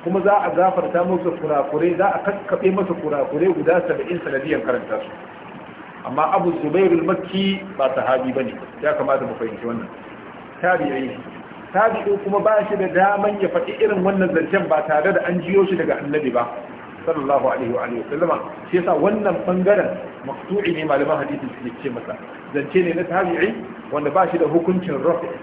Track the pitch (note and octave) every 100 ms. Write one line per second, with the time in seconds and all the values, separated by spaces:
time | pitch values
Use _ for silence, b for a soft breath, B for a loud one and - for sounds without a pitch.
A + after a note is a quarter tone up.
0 | E3+ F#3+ F#3 G3+ F3+ E3 F#3 F3+ D#3+ E3+
1 | F3+ F3+ E3+ D#3 D3+ D3 C3+ D3+ F3 F3
2 | G3 F#3+ G3+ G3+ - F#3+ G3 F#3+ F3+ E3+
3 | A3+ C#3+ C3 D3 F3+ E3 D3+ F3+ E3+ C#3
4 | - F3 D#3+ C3+ D3 - - B2 - A2
5 | - - - - - - - - - -
6 | B2 C3 D#3 F#3+ F3 D#3+ D3+ E3 F#3+ E3+
7 | E3 F#3+ - F#3+ G3 F#3+ - - C3+ C3
8 | A#2 C3 C3 B2+ A#2+ - - - D3 D3+
9 | C#3 C3+ A#2 A2+ A2+ G#2+ A#2 A#2 F#2 -
10 | - - - - - - F3 F3+ D3 C3
11 | C3 G#2 - - - - - F#3 A3 G#3+
12 | G3+ G3+ G3+ G3 G#3+ G#3+ G#3 G3 F#3 F3+
13 | F#3+ G3+ G3+ G3+ F#3+ F3 E3+ - G#3+ G3
14 | F#3 G3 F3+ D#3+ D#3+ F#3+ E3+ D#3 D3+ D3+
15 | E3+ F3+ E3+ F3+ D#3+ G3 F#3+ F3 D#3+ C#3
16 | C#3+ D3+ C3 A#2+ A#2 - - - - -
17 | - D#3+ C#3 C#3 C3 - A#2+ B2 B2 A#2+
18 | G#2 D3+ E3+ D#3 - - - F3+ F3 D#3+
19 | F3 A3 G#3 F3 - F#3 F#3 G3+ D#3 -
20 | - - C3+ - - G3 E3+ D#3+ D#3 C#3
21 | C#3+ D3 C#3 C#3+ B2+ - B2 - C#3 A#2+
22 | - G#2 - - - C#3+ C3+ F#3 E3+ D#3+
23 | F3+ E3+ F3+ D#3+ F#3+ A#3 - - - D3
24 | D3 F#3+ F3 E3+ D#3 D#3+ E3+ F3+ - C#3
25 | C3+ E3+ - -